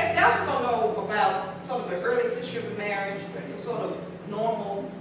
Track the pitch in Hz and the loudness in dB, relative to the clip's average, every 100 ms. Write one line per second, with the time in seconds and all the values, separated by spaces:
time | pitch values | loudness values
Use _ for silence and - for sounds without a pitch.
0 | - 339 - - 285 262 240 226 214 - | 4 6 6 6 2 0 2 4 2 2
1 | 202 214 - - - - - 240 185 180 | 0 4 4 2 -2 -6 -4 -4 -2 0
2 | 240 240 226 175 180 - - 208 208 202 | 2 4 2 0 -4 -4 -4 -4 -2 -2
3 | 196 196 196 - - - 240 214 180 - | -2 -4 -8 -8 -8 -6 -4 -2 -2 -4
4 | - - - 208 226 214 202 196 190 - | -8 -10 -6 0 0 0 -2 -4 -6 -8